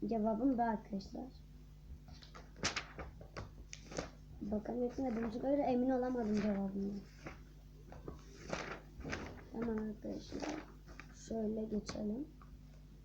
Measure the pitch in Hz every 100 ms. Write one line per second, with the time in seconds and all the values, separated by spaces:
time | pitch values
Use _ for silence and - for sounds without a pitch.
0 | 208 226 214 220 269 240 233 220 - 196
1 | - - - - - - - - - -
2 | - - - - - - - - - -
3 | - - - - - - - - - -
4 | - - - - 208 208 - 240 247 -
5 | 262 220 233 240 240 285 262 247 254 254
6 | 247 254 214 208 208 196 196 196 196 202
7 | - - - - - - - - - -
8 | - - - - - - - - - -
9 | - - - - - - 233 220 214 214
10 | - - - - 302 302 - - - -
11 | - - - 226 214 220 220 214 - -
12 | 214 220 302 - - - - - - -